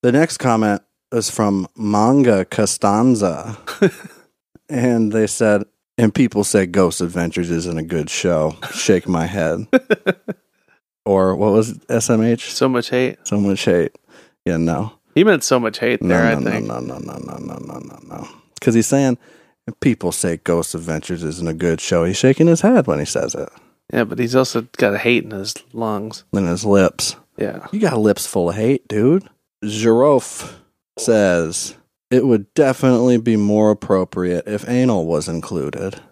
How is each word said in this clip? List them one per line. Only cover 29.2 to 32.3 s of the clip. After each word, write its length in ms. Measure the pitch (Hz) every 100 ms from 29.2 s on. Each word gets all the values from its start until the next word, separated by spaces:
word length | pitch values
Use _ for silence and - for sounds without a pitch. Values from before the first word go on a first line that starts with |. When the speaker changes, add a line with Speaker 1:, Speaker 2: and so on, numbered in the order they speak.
| - _ _ _
Speaker 1:
Giroffe 920 | 107 107 113 113 139 135 - - - - _ _ _ -
says, 760 | - 110 101 87 82 87 - - _ _ _
"It 160 | 127
would 260 | 131